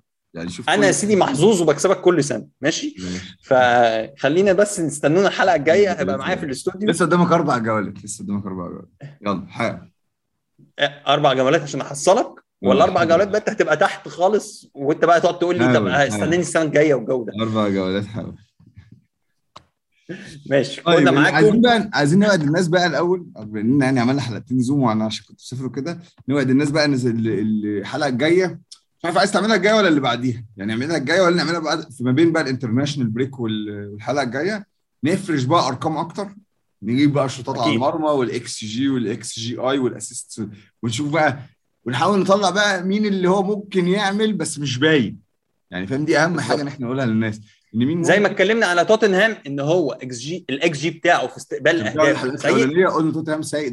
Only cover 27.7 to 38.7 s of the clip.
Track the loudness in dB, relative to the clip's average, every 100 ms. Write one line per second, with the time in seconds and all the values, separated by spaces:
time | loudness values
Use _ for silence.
27.7 | -4 -6 -4 -4 0 2 2 0 -4 -16
28.7 | -20 _ _ -4 0 2 0 2 2 2
29.7 | 4 4 2 0 -2 -2 -4 -8 -10 -6
30.7 | -4 -4 -4 0 2 2 2 0 -2 -2
31.7 | -4 -6 -6 0 4 4 2 -2 -4 -2
32.7 | -2 -2 -2 -4 -2 -4 -4 -6 -6 -6
33.7 | -10 -12 -10 -6 -4 -4 -4 -4 -6 -10
34.7 | _ _ _ -2 -2 -2 -2 0 2 0
35.7 | -2 -4 -4 -6 -8 -12 -14 -20 _ _
36.7 | _ -4 2 2 2 -2 -4 -8 -2 0
37.7 | 0 0 0 0 0 0 -4 -8 -10 -8